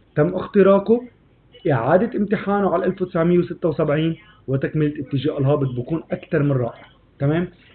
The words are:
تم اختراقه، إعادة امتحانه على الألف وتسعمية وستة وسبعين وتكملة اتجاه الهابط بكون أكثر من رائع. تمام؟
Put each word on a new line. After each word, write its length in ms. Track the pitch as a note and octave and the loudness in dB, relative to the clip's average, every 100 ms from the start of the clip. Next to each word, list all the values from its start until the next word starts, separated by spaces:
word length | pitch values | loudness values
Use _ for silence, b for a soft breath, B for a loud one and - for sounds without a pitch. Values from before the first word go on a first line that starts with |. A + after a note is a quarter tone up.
| _ | _
تم 140 | - E3 | -2 0
اختراقه، 720 | F#3 - G3+ F#3+ G3 G3 A#3+ B3 _ _ _ _ - E3+ | -2 0 4 6 4 4 0 -2 _ _ _ _ -6 -2
إعادة 480 | B2 A#2+ F3+ D#3 F#3+ | 0 2 2 2 -2
امتحانه 520 | G3+ G#3 G3 G3+ F#3 | -2 -2 -2 0 0
على 140 | E3+ | 0
الألف 180 | F#3+ F#3+ | -2 -4
وتسعمية 360 | F3+ E3+ E3 F3 | -4 0 2 2
وستة 300 | F3 E3+ F3 | 0 -4 -4
وسبعين 480 | D3+ D#3 D3 E3 D#3+ b b - | 0 0 0 0 -4 b b -4
وتكملة 440 | C3+ D3+ D3+ D3+ D3 | -4 -2 0 -2 -2
اتجاه 380 | C3+ C#3 D3 - | -6 -2 -2 0
الهابط 300 | C3+ D3 C3 B2 | 0 0 0 -4
بكون 260 | A#2+ D#3+ - | -6 -6 -6
أكثر 300 | F3+ - D#3+ | -10 -4 -2
من 100 | C#3+ | 0
رائع. 320 | C3 A#2 - - _ _ _ | 0 -4 -8 -20 _ _ _
تمام؟ 300 | C#3+ E3 F3+ b b | -2 0 -4 b b